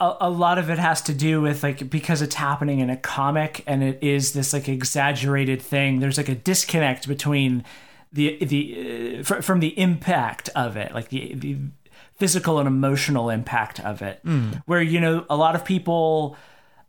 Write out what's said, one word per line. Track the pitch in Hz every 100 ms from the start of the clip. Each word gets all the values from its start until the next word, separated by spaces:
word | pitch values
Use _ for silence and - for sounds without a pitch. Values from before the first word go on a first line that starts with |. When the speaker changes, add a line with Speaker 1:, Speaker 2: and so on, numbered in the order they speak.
Speaker 1:
a, | 175 -
a | 180
lot | 175 175 180
of | 160
it | 165
has | 175 160
to | -
do | 143 156 156
with, | 151 143
like, | 143 139 131
because | 156 - 156
it's | 147 -
happening | 143 143 147 139
in | 127
a | 127
comic | - - 139 156 151 - -
and | 139
it | 135 131
is | 147 139 135
this, | 143 135
like, | 143 139
exaggerated | 131 127 147 139 131 135 139 135 131
thing. | - 139 139 131
There's, | 135 135
like, | 139
a |
disconnect | 123 180 185 - 165 143 127 135
between | 139 143 143 131 123 - - - - -
the, | 147 147 151
the, | 151 143 147 113 - 117 117 -
uh, |
fr-, | - 196
from | 156 185
the | 156 -
impact | 185 165 - 170 113 - -
of | 147 123 107
it, | 104
like, | 117 117
the, | 131 -
the | 135 143 139 139 - _ - - -
physical | 190 185 - 156
and | 139
emotional | 135 135 139 147 135 117
impact | 113 117 120 110 -
of | 104 104
it, | 101 -
Speaker 2:
Mm. | 165 151 110 165 156
Speaker 1:
where, | 175
you | 165 170
know, | 165 165 165
a | 147
lot | 160
of | 170
people, | 170 185 175 170 160 156 147 - - - _ _